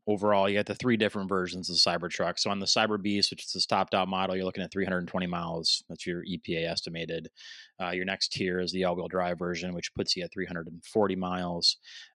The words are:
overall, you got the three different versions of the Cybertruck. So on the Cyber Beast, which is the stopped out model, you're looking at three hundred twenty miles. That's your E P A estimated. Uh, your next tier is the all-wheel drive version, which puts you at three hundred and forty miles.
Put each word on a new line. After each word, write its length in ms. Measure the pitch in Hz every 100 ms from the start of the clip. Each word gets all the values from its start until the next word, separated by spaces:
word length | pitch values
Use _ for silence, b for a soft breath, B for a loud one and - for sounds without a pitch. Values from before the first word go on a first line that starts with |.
| -
overall, 420 | 104 104 101 98
you 80 | 101
got 80 |
the 100 | 104
three 220 | 104 127 113
different 320 | 104 104 95
versions 400 | 95 90 90 87
of 80 | 85
the 20 |
Cybertruck. 600 | - 87 87 - 87 87
So 100 | 107
on 120 | 101
the 40 |
Cyber 360 | 95 120 110 104
Beast, 300 | 101 101 95
which 140 | -
is 80 | -
the 80 | 95
stopped 340 | - 101 98
out 140 | 101 92
model, 260 | 92 95
you're 120 | 92 92
looking 180 | 98
at 80 | 87
three 140 | 98 95
hundred 200 | 90 85
twenty 200 | 92 90
miles. 580 | 87 85 82 82 - -
That's 160 | 85 -
your 180 | 87
E 140 | - 85
P 180 | - 82
A 100 | 82
estimated. 600 | 85 - 82 82 82 80 B B B B B
Uh, 120 | 90
your 160 | 92 92
next 260 | 95 -
tier 260 | - 95 90
is 140 | 90
the 120 | 92
all-wheel 240 | 90 87 82
drive 300 | 92 90 85
version, 360 | 87 85 90
which 200 | 87 -
puts 220 | - 98 90
you 80 |
at 80 | 85
three 140 | - 87
hundred 220 | 87 82
and 140 | 85
forty 320 | - 110 101
miles. 640 | 92 90 90 90 85 - - B B B